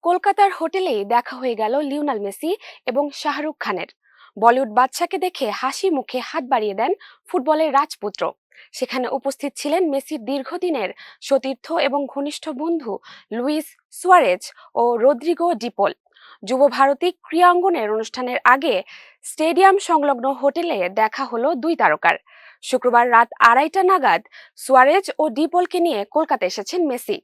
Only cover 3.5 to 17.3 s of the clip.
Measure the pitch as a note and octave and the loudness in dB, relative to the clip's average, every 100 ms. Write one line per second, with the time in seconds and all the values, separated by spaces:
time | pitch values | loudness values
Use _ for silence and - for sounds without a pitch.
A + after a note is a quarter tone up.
3.5 | D4 - F#3 E3+ _ _ _ - - A3+ | -8 -6 -6 -8 _ _ _ -20 2 4
4.5 | B3 C4 G#3 C4 - F4 F4+ F#4 - A#3 | 4 0 0 0 -2 -4 -2 -4 -4 -6
5.5 | - C4+ - G4 D4 - B3+ A#3 D#4+ B3 | -4 -6 -2 -2 -2 -4 -8 -6 -8 -2
6.5 | C4 G#3+ G3 B3 G4+ - _ _ F4+ B3+ | -2 -2 -2 -2 -2 -8 _ _ -4 0
7.5 | D4+ D#4+ C4+ D4+ - G3+ - E3 - _ | 0 2 0 -2 -6 -10 -6 -6 -6 _
8.5 | _ - - B3+ C4 B3+ C4+ C4+ - C#4+ | _ -20 -10 -6 -4 -4 -4 -6 -6 -10
9.5 | - C#4+ E4 F4 C#4 - D4+ G#3+ C#4 C4 | -8 -4 0 0 -2 -4 -10 -6 -6 -6
10.5 | F4 F4+ C#4+ F#3 - - - - C4+ C4+ | -6 -4 -4 -4 -8 -20 -20 -2 -2 -2
11.5 | C4 - E4 C4+ C#4+ C4+ - C#4+ D4 - | -8 -6 -2 0 -2 -4 -6 -8 -8 -10
12.5 | C4 D#4+ E4+ B3 F#3+ - - _ A3 B3+ | -8 -4 -4 -6 -12 -12 -20 _ -6 -2
13.5 | D4+ D4 _ _ - F4+ F4+ A#3 F3+ - | -4 -6 _ _ -8 4 6 6 0 -4
14.5 | - - - A#3+ A#3 B3 D4 D4 E4 E4+ | -20 -10 -2 0 2 2 2 -2 -2 -2
15.5 | C#4 A#3 - G3+ - _ _ - - G3 | -2 -6 -2 -2 -2 _ _ -20 -18 -6
16.5 | B3+ C#4 A#3+ C4+ C#4 F4+ F4 - | 2 2 4 2 2 -2 -4 -6